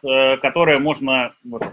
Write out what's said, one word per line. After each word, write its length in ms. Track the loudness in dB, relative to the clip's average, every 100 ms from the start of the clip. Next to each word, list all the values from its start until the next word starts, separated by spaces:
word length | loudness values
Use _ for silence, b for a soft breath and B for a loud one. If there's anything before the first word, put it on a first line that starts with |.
э, 340 | -2 2 2 2
которое 420 | 0 0 2 2
можно 540 | 0 -2 -2 -2 -2 -8
вот, 200 | -14 -10 -10